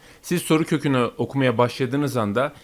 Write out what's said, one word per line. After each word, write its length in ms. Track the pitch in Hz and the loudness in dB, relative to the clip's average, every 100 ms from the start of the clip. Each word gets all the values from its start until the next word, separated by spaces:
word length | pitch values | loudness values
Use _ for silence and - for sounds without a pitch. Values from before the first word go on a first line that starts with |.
| - - | -20 -18
Siz 200 | - 170 | -6 -4
soru 220 | - 156 | 2 0
kökünü 460 | 165 156 151 131 117 - | 2 -2 0 0 0 -2
okumaya 420 | 117 135 131 117 | -4 0 0 2
başladığınız 580 | 120 - 131 139 143 120 | 0 0 -4 -2 -2 0
anda 360 | 104 104 143 - | 0 0 -2 -4